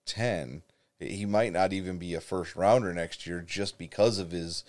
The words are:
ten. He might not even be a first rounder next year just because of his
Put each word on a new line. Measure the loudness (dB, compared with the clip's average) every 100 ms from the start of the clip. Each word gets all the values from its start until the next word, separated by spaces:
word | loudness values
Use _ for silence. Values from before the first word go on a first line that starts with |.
ten. | -8 -2 0 -2 -4 -10 -16 _ _ -10
He | -8 -6 0
might | 2 4
not | 2 2
even | 0 -4 -6
be | -4
a | -6
first | -4 -4 -4 2
rounder | 6 6 4
next | -2 -4 -6 -8
year | -8
just | -6 -4 -4 -6
because | -4 4 4 4
of | -4
his | -4 -6 -8